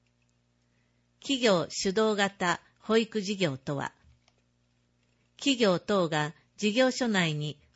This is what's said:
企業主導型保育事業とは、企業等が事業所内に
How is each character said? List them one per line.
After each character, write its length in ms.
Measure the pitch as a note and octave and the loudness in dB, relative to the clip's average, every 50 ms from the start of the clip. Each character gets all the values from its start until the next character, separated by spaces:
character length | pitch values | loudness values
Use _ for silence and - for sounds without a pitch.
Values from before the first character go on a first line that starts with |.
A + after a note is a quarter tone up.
| _ _ _ _ _ _ _ _ _ _ _ _ _ _ _ _ _ _ _ _ _ _ _ _ | _ _ _ _ _ _ _ _ _ _ _ _ _ _ _ _ _ _ _ _ _ _ _ _
企 220 | - - C#4 B3+ B3 | -6 -4 -2 0 2
業 240 | A3+ F#3+ E3+ D3+ - | 2 4 2 0 -2
主 220 | - - - G3 | -6 -4 -4 -2
導 240 | F#3 A3 A3 A3 G#3+ | 0 2 2 2 2
型 460 | G3+ G3+ G3 - - F#3 F3 E3+ - - _ _ _ | 2 0 -2 -2 -2 -2 -2 -2 -2 -6 _ _ _
保 160 | - - G#3+ | -4 0 2
育 240 | A3+ A3+ A3 - A3 | 2 2 0 -2 -6
事 160 | F#3+ F#3+ G#3+ | -4 -4 -2
業 220 | F#3+ F#3 D#3 C3 C3 | -2 -2 -2 -2 -4
と 180 | - - D3 | -6 -6 -6
は、 160 | C#3 C3 - - _ _ - _ _ _ _ _ _ _ _ _ _ _ _ _ _ _ _ _ _ _ _ _ _ _ _ _ | -6 -6 -8 -10 _ _ -20 _ _ _ _ _ _ _ _ _ _ _ _ _ _ _ _ _ _ _ _ _ _ _ _ _
企 220 | - - C#4 C4+ A#3 | -4 -2 -2 0 2
業 200 | A#3 G3 F3+ E3 | 2 2 2 2
等 300 | - - G3+ G3 F3 D#3 | 0 0 0 0 0 0
が 260 | D#3+ D3+ D3+ D3+ - _ _ _ _ | 0 -2 -2 -4 -6 _ _ _ _
事 160 | - G3+ G#3+ G3+ | -4 -2 0 2
業 180 | B3 C4 C4 | 2 2 2
所 160 | B3 - C4 | 2 0 -2
内 280 | A#3 G#3 F#3+ F3 D#3+ D3+ | 0 0 0 0 0 -2
に 260 | D3+ D3+ D3+ C#3+ - _ _ _ | -4 -6 -8 -8 -12 _ _ _